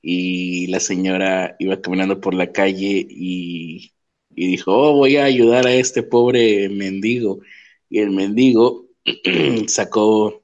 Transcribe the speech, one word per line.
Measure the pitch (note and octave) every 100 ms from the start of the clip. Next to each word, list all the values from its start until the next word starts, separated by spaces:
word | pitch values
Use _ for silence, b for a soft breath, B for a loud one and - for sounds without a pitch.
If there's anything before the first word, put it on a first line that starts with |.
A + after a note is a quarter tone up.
Y | D#2+ F2+ F#2 F2+ F2+ F2+ F2+
la | F#2
señora | - F#2 F#2+ F#2 F#2+ F#2 F2+ -
iba | F#2+ F#2+
caminando | F2+ F#2 F#2+ F#2+
por | G2
la | F2+ F2
calle | - G2 F#2+ G2 G2 E2
y, | - F2+ F2+ F2 E2+ E2 D#2 - _ _ _ _
y | - F#2
dijo, | F2+ -
"Oh, | G2+ D3 C#3+
voy | C3+ C#3+
a |
ayudar | C#3 B2+ A#2 B2 B2+
a |
este | B2+ B2+ -
pobre | G#2 A#2+ A#2+ B2 A2+ G#2 G2
mendigo." | G2+ G2 G2 G#2+ B2 G#2+ F#2+ B B B B _
Y | G#2
el | G#2
mendigo | F#2+ G2 G#2+ C3 A2+ A#2+ A#2+ - _
<clears throat> | - - F2+ - D3 A#2 G#2+
sacó | - G2 A2+ G#2+ G#2+ G#2+ -